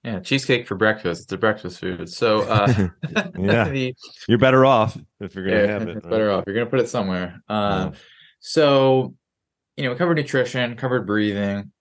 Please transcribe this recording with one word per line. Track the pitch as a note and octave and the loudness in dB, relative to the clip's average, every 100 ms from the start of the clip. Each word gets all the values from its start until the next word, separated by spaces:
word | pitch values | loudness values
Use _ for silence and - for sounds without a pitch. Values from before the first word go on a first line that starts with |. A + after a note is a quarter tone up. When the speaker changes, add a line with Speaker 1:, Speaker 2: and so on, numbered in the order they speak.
Speaker 1:
Yeah, | A#2+ G2 | -8 -10
cheesecake | - C3+ - B2 - | -4 -4 0 -2 -2
for | F#2+ | 0
breakfast. | A2 G#2+ F2 E2+ | 0 0 -4 -6
It's | - | -8
a | F#2+ | -2
breakfast | A2 G#2+ F2+ - | -2 -2 -8 -10
food. | F#2 F2 F2 | -8 -8 -10
So, | - A#2 G#2+ | -2 0 2
uh, | G2+ G#2+ G2+ | 2 2 4
Speaker 2:
<laughs> | G#2+ F#2 - D#3 G#3+ G3 - | 2 0 -2 -4 -4 -4 -4
Yeah. | G2 A#2 | 0 2
Speaker 1:
<laughs> | G#2+ | 0
the | C#3 B2+ C3 - - - | -2 -6 -8 -20 -14 2
Speaker 2:
You're | A2+ | 4
better | C3 C3 | 6 6
off | C3 B2 G#2+ - - _ | 6 6 2 -2 -20 _
if | G2 | -14
you're | F#2+ F#2+ | -8 -2
gonna | G#2+ | 0
Speaker 1:
Yeah, | G2+ | 0
Speaker 2:
have | G#2 | -2
it, | G#2+ G#2+ | -6 -10
Speaker 1:
it's | |
Speaker 2:
right? | E2+ | -4
Speaker 1:
better | A2 G#2+ | 0 2
off. | F#2+ F#2+ | 0 -2
You're | |
gonna | G#2 A#2 | -4 -2
put | C3 | -2
it | A2+ | 0
somewhere. | B2 G2 F#2 F2+ F2 _ | -2 -2 -4 -6 -12 _
Um, | G#2 G2+ G2 F#2+ | -2 0 -2 -4
Speaker 2:
Yeah. | - - _ _ _ | -8 -20 _ _ _
Speaker 1:
so, | - D#3+ D3 C3+ C3+ C3 B2+ - _ _ _ _ _ - | -2 2 4 6 4 2 0 -12 _ _ _ _ _ -8
you | |
know, | C3+ | -6
covered | C3 F3 D#3+ | -2 0 0
nutrition, | C#3+ C3+ B2 C3 A#2+ A2+ | 0 -2 -2 -2 -4 -4
covered | C3 B2 G2 | -2 -2 0
breathing. | G#2+ G#2 G2+ G2+ G2+ G2+ _ | 0 0 -2 -4 -4 -8 _